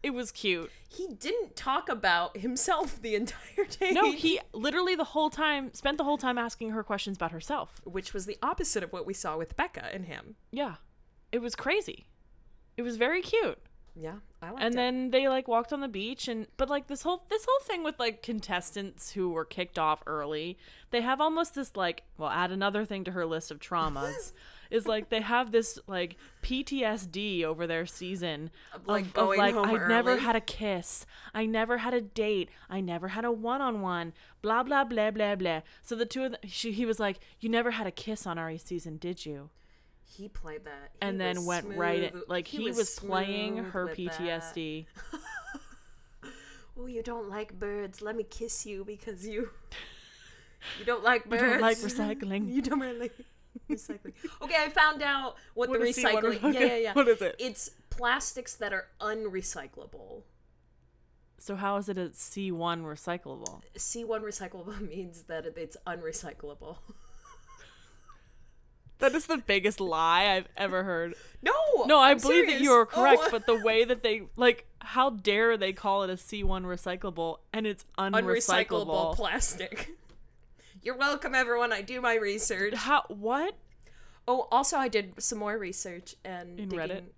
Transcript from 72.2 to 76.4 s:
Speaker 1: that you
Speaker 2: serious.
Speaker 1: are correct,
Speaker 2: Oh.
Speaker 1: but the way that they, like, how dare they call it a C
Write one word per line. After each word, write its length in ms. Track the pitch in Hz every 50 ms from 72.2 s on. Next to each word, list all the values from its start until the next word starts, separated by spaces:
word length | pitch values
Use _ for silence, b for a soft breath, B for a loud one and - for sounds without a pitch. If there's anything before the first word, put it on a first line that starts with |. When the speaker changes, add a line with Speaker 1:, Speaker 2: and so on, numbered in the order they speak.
| - 277 311 349 339
Speaker 1:
that 120 | 320 294 262
you 60 | 277
Speaker 2:
serious. 40 | 277
Speaker 1:
are 140 | 247 240 226
correct, 360 | - - 226 254 277 262 - -
Speaker 2:
Oh. 40 | -
Speaker 1:
but 140 | 233 220 -
the 100 | - 226
way 300 | 226 208 226 220 226 247
that 180 | 233 254 240 -
they, 200 | 226 214 220 185 - -
like, 320 | - 247 247 240 - - - - -
how 300 | - - - 254 262 277
dare 440 | 233 202 185 208 202 208 226 233 233
they 160 | 214 190 190
call 320 | 190 - - 202 196 202 196
it 60 | 185
a 80 | 185
C 260 | 185 - - 220 208